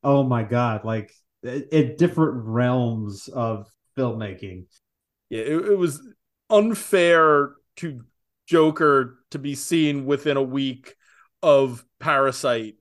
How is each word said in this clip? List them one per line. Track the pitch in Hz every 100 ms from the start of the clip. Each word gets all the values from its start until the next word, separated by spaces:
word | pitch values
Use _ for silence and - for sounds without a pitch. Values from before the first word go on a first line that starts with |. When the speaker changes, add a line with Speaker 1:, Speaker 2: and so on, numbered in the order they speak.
| 143
Speaker 1:
Oh | 139
my | 131 123
God, | 107 120 120 107 110
like, | 110 104 _ _ _ 120
i-, | 135 139
in | 156 127 -
different | 170 170 156 127 110
realms | 113 123 127 120 110 104 98 -
of | 123 113 110 104 _ _ -
filmmaking. | 127 110 104 95 98 92 90 _ _ _ _ _ _
Speaker 2:
Yeah, | 113
it, | 113 160 190
it | 202
was | 175 143 - _ _ _ _
unfair | 214 214 208 - 190 170 170 156 147 143 _ _ -
to | 170 131 117 _ _ _ -
Joker | 165 156 156 156 139 127 - _
to | 147
be | 139 139
seen | - 165 151 143 135
within | 139 147 139
a |
week | 135 135 135 127 - _ _ _ _ _
of | 170 143 135 120 _ _
Parasite | 160 143 135 127 139 117 110 104